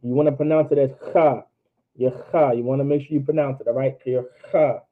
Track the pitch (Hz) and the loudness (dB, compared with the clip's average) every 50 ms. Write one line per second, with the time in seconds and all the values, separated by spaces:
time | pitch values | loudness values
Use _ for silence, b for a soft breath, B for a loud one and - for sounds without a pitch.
0 | - 120 123 135 151 151 139 135 151 151 156 156 151 151 147 143 139 131 135 - | -6 -2 0 2 2 2 0 0 0 0 2 2 2 2 2 2 2 0 0 -6
1 | - - - 190 160 151 131 113 - _ _ _ _ _ _ _ _ _ _ _ | -16 -2 0 4 4 4 2 0 -6 _ _ _ _ _ _ _ _ _ _ _
2 | 123 127 123 - - - - 170 151 135 120 120 120 123 131 135 139 139 147 147 | -2 -2 -2 -4 -16 -4 0 2 2 2 2 -2 -2 -2 -2 -2 0 0 0 -2
3 | 139 - 156 147 131 139 151 156 147 139 131 135 - 120 117 127 135 135 135 - | -2 -2 -4 -4 -2 0 0 0 0 -2 -4 -6 -4 -4 -2 0 -2 -2 -4 -4
4 | _ 127 123 127 123 - _ _ _ - - - 156 139 117 - - _ | _ -4 -4 -4 -4 -6 _ _ _ -2 0 2 2 2 0 -4 -8 _